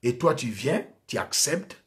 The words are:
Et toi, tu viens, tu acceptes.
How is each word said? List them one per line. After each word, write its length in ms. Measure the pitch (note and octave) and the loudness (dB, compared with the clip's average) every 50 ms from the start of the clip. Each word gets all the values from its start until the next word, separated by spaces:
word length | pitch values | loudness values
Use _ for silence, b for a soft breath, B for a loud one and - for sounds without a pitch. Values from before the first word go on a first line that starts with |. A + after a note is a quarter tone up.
Et 160 | - A#2+ B2 B2 | 2 0 0 4
toi, 160 | - E3 D3+ | 2 2 2
tu 140 | - - A#2 | 2 -2 -6
viens, 360 | G#2 G2 G#2+ C3+ E3+ A#3 - - - _ _ | -6 -2 0 0 0 0 -2 -6 -16 _ _
tu 120 | - - G2+ | -6 -4 -4
acceptes. 580 | F#2 - - - - D3 D3+ F#3+ F#3+ - - - _ | -4 -2 0 0 2 2 0 -2 -4 -8 -16 -20 _